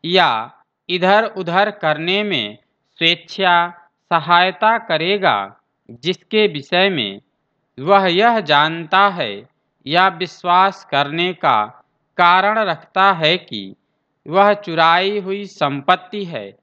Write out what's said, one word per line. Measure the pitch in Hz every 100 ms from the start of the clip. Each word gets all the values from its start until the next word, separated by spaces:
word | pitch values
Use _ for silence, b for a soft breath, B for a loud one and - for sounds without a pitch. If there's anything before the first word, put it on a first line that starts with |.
या | 165 180 160 113 120 _ _ _ -
इधर-उधर | 175 180 208 226 196 170 175 208
करने | 208 156 151 165 196
में | 208 156 104 107 _ _ _ _
स्वेच्छा | 165 170 - - 185 175 175 175 _ _ _
सहायता | 170 151 175 180 185 214 226
करेगा, | 226 160 170 202 185 107 98 _ _ _ _
जिसके | 117 151 185 _ 214 208
विषय | 151 139 180 196
में | 175 104 98 _ _ _ _ _ -
वह | 147 196 190
यह | 175 233 226
जानता | 156 143 156 165 160 180 202
है | 180 120 101 117 _ _ _ 131
या | 170 190
विश्वास | 170 180 - 180 180 196 185 -
करने | 139 143 160 180
का | - 143 113 107 - _ _ _ -
कारण | 175 180 202 220
रखता | 202 156 - 190 196
है | 175 156 175
कि | - 110 95 - _ _ _ _ 143
वह | 180 202
चुराई | 208 202 165 165 170 196 208
हुई | 185 202 196
संपत्ति | - 143 139 135 180 - 208 185
है | 139 101 -